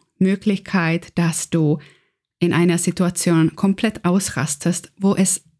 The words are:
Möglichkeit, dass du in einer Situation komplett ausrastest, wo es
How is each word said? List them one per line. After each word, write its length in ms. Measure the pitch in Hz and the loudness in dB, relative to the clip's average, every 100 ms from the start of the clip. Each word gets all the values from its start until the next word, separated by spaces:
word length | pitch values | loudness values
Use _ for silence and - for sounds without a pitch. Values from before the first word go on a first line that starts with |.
| _ - | _ -2
Möglichkeit, 1000 | 190 190 208 196 - 190 165 170 - - | 0 0 -2 -2 -2 -2 0 -2 -4 -2
dass 340 | 170 160 - | 0 -2 -2
du 280 | 170 151 151 - _ _ _ _ - | 0 0 0 -6 _ _ _ _ -2
in 120 | 175 | 0
einer 260 | 151 175 170 | 2 2 2
Situation 760 | - 165 175 - 180 165 160 | -2 -2 -2 0 0 2 2
komplett 500 | - 196 196 220 - | 2 -2 0 -2 -2
ausrastest, 880 | 175 190 - - 156 - 170 185 - - | 0 0 -2 -4 -6 -4 -4 -4 -8 -4
wo 180 | 196 | 0
es 300 | 196 190 - _ | 2 0 -2 _